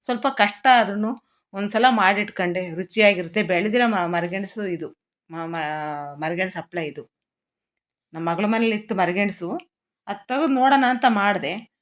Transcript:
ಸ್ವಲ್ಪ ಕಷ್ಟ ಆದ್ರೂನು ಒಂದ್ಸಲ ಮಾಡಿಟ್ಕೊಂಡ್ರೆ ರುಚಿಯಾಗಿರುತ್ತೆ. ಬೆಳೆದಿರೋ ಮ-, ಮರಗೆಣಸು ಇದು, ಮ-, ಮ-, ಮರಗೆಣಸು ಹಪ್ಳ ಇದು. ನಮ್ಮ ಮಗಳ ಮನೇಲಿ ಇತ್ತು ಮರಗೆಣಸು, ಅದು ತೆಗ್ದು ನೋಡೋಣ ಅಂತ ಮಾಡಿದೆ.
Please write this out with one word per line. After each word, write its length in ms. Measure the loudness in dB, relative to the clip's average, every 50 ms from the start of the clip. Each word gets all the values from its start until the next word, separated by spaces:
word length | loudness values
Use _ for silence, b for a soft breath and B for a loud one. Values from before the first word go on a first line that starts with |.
| _
ಸ್ವಲ್ಪ 220 | -6 -6 -2 -2
ಕಷ್ಟ 400 | -4 2 2 2 2 2 0 _ 6
ಆದ್ರೂನು 400 | 6 6 6 2 0 -4 -4 -4 -4 -8 _ _ _ _ _ _
ಒಂದ್ಸಲ 340 | -8 -6 -4 -2 0 4 4 4
ಮಾಡಿಟ್ಕೊಂಡ್ರೆ 840 | 4 6 4 4 4 2 -2 -4 -2 -2 -2 -2 -2 -4 -6 -6 -6
ರುಚಿಯಾಗಿರುತ್ತೆ. 680 | -8 -8 -6 0 4 4 4 4 2 -4 -4 -2 -2
ಬೆಳೆದಿರೋ 460 | 0 2 0 0 0 0 2 2 2 2
ಮ-, 180 | 2 0 0
ಮರಗೆಣಸು 600 | 0 0 -2 -2 -2 -4 -6 -8 -8 -8 -8 -6
ಇದು, 220 | -6 -6 -6 -8 -12 -12 _ _ _ _ _ _ _
ಮ-, 160 | -12 -10 -8
ಮ-, 100 | -6 -6 -4 -4 -4 -4 -6 -6 -6 -6 -8 -10 -12 -10
ಮರಗೆಣಸು 440 | -6 -6 -4 -2 -2 -4 -4 -6 -10
ಹಪ್ಳ 200 | -12 _ -6 -6
ಇದು. 320 | -6 -6 -8 -12 -16 _ _ _ _ _ _ _ _ _ _ _ _ _ _ _ _ _ _ _ _ _
ನಮ್ಮ 180 | -10 -6 -4 -2
ಮಗಳ 140 | -2 0 0
ಮನೇಲಿ 320 | 0 2 2 2 0 0
ಇತ್ತು 180 | -2 -4 -4 -2
ಮರಗೆಣಸು, 640 | 0 0 0 0 0 -2 -2 -2 -4 -6 -6 -8 -8 -10 _ _ _ _ _ _ _ _
ಅದು 200 | -12 -12 -12 -8
ತೆಗ್ದು 200 | _ -2 0 0
ನೋಡೋಣ 380 | 0 2 4 4 4 6 4 4 2
ಅಂತ 160 | 0 2 2 2
ಮಾಡಿದೆ. 680 | 4 4 2 2 0 0 -2 -4 -6 -6 -10 _ _ _